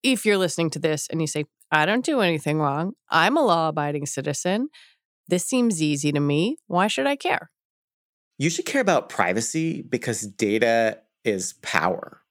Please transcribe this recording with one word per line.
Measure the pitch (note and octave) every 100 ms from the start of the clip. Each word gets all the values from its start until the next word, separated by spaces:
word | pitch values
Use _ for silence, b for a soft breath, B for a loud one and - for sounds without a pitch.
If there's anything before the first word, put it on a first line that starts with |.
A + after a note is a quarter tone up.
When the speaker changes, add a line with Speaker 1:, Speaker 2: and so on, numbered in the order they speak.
Speaker 1:
If | C4 B3 G#3+
you're | G3+
listening | F3+ - E3
to | D3+
this | D#3 D3+ -
and | D#3+
you | D#3
say, | D3+ D3 _ _
"I | D#3 D#3
don't | A#3
do | B3 C#4
anything | F#3 D#3+ D3 D#3
wrong, | D3 C#3 F3+ - _
I'm | - F3 D4+
a |
law-abiding | B3+ E3 D#3+ D3+ D3 D3 C#3+
citizen, | - C#3+ C#3+ F3+ G3+ D4 b b b _ _ -
this | F3+ -
seems | B3+ A#3 F3
easy | D3+ C#3+ D3
to | D3
me, | D3 D3 G3 D#4+ _
why | F3 G#3
should | - C#4
I | C#4+
care?" | F4 - E3 _ _ _ _ _ _ _ _ -
Speaker 2:
You | D3
should | E3+ -
care | C#4
about | G3+ D3+ -
privacy | - F2+ F#2+ A2+ D#3+ D#3+ -
because | - A#2+ - A2+
data | G#2+ - G#2+ A2 A#2 A2+ A2+ - _ _
is | - G2 F#2 -
power. | - E2+ E2+ F2 - - _